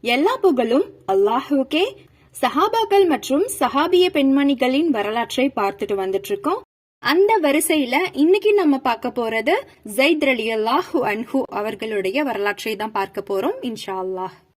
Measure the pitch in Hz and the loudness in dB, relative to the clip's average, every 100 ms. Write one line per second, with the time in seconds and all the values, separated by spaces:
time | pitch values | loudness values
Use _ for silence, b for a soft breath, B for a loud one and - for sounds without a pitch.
0 | 226 247 339 523 381 254 240 247 392 - | 0 2 2 2 2 2 2 2 0 -6
1 | - 196 202 233 - 277 269 302 427 - | -2 2 2 0 0 -2 0 0 -2 -4
2 | b b b - 247 269 403 440 427 392 | b b b -4 -2 2 0 0 2 4
3 | 370 285 - 269 453 - 247 269 330 359 | 4 2 0 0 0 0 -2 0 2 4
4 | 359 320 269 269 285 262 254 262 330 233 | 4 2 2 4 2 2 0 2 0 0
5 | 202 220 233 - 269 247 196 196 202 202 | -2 -4 -4 -2 -2 0 -4 -4 -4 -4
6 | 190 190 - 196 277 440 - _ _ _ | -2 -4 -4 -4 -2 -4 -8 _ _ _
7 | - 311 403 440 302 294 302 320 254 262 | -2 2 4 4 2 0 0 0 0 0
8 | 359 - 311 392 403 403 330 269 262 226 | -2 2 4 4 4 4 4 2 0 -2
9 | 247 247 226 220 220 403 - b - 208 | -4 -4 -2 0 0 0 -2 b -10 0
10 | 277 311 277 247 214 220 220 269 359 320 | 2 2 2 0 -2 -2 0 -2 -2 -2
11 | 240 208 240 269 - - 214 208 220 214 | -2 -4 -4 -4 -4 -6 -6 -6 -6 -4
12 | 185 240 285 202 202 202 220 208 214 214 | -2 -2 -2 -2 -2 -4 -6 -6 -4 -4
13 | 196 - 196 196 240 508 247 214 - 190 | -6 -6 -6 -2 -2 -4 -8 -10 -8 -8
14 | 185 185 185 - _ | -6 -6 -8 -12 _